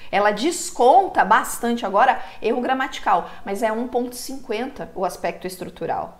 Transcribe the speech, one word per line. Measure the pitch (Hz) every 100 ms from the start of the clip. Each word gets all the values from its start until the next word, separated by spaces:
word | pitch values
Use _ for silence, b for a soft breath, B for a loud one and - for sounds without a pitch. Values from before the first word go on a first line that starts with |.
| B
Ela | 180 208
desconta | 196 294 339 - - 247 349 381 -
bastante | 190 233 - - 233 240 196
agora | 202 262 226 B B
erro | 208 247
gramatical, | 247 262 262 - 240 185 175 B -
mas | 202
é | 220
um | 220 247
ponto | 247 247
cinquenta | - - 269 - 214 269 - 160
o | - 185
aspecto | 175 175 175 180
estrutural | 185 175 - 165 156 -